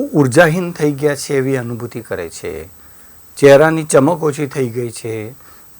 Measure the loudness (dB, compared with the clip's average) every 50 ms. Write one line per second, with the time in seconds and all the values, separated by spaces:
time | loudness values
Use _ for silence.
0 | 2 2 2 2 2 4 6 6 4 4 4 0 -4 -6 -6 -4 -2 -2 -2 0
1 | -2 -2 -2 -4 -6 -4 -2 -2 0 0 -2 -2 -4 -6 -8 -8 -10 -10 -12 -12
2 | -12 -10 -8 -8 -8 -10 -12 -12 -12 -10 -10 -10 -12 -16 -20 _ -20 -20 _ _
3 | -20 -20 _ _ _ _ _ 4 6 8 8 8 6 4 2 -2 -2 2 2 4
4 | 4 4 2 0 -2 -4 -2 -4 -6 -6 -4 -4 -6 -4 -4 -6 -8 -8 -10 -10
5 | -10 -10 -8 -8 -10 -12 -16 -20 _ _ -20 -20 _ _ _